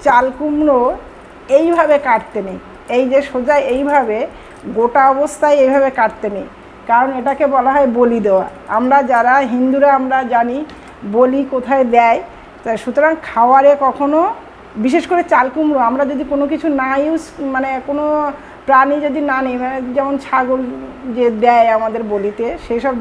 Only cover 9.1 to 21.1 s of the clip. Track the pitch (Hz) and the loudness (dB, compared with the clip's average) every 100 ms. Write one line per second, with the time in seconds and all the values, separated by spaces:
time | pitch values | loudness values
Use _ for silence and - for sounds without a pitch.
9.1 | 240 233 269 262 247 262 269 285 269 262 | 2 4 2 2 0 0 2 4 2 0
10.1 | 262 247 240 240 269 311 - - - 202 | -2 0 0 0 -4 -10 -14 -20 -14 -4
11.1 | 220 254 269 269 262 247 269 247 233 233 | 2 2 2 -2 -4 0 0 2 4 4
12.1 | 269 381 - - - - 220 247 247 311 | 2 -4 -18 -20 -12 -8 -6 -4 0 0
13.1 | 320 - 226 240 269 285 285 262 254 285 | 0 -4 0 4 6 6 4 0 -2 0
14.1 | 311 381 480 - - - 214 247 320 - | 0 0 -4 -14 -20 -14 -4 0 0 0
15.1 | 349 339 285 254 302 302 277 233 262 277 | -2 2 2 2 0 0 0 0 0 -2
16.1 | 277 285 285 277 311 330 277 262 277 302 | -4 -4 -2 -2 -2 -2 -2 -2 -2 -2
17.1 | 320 - - 277 262 269 262 269 294 302 | -2 -6 -10 -6 -4 -4 -6 -6 -4 -2
18.1 | 302 294 - - - - 262 269 294 294 | -2 -4 -8 -16 -8 2 4 4 0 -2
19.1 | 285 285 262 262 247 254 262 254 254 277 | -2 -2 -2 -4 -4 -6 -6 -6 -4 -2
20.1 | 277 - 262 254 262 247 262 262 - 262 | -4 -2 -2 0 -2 -4 -10 -14 -14 -8